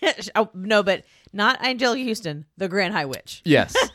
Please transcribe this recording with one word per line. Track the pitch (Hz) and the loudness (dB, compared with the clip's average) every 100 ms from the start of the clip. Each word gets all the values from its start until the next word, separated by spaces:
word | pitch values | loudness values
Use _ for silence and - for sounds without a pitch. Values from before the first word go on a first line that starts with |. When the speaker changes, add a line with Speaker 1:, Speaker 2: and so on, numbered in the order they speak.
Speaker 1:
<laughs> | 339 - 202 214 | -2 -2 -2 -2
Oh, | 214 | -2
no, | 185 196 208 | -4 0 2
but | 190 185 - _ _ | 2 -2 -6 _ _
not | 196 214 262 | 0 0 2
Angelica | 254 254 247 254 | -2 0 0 0
Houston, | 254 220 175 147 - - | -2 -4 -6 -8 -12 -8
the | 190 | -4
Grand | 196 175 | -2 -2
High | 202 139 | -2 -4
Witch. | 123 - - 165 | -6 -12 -4 4
Speaker 2:
Yes. | - - 508 453 | 4 4 2 0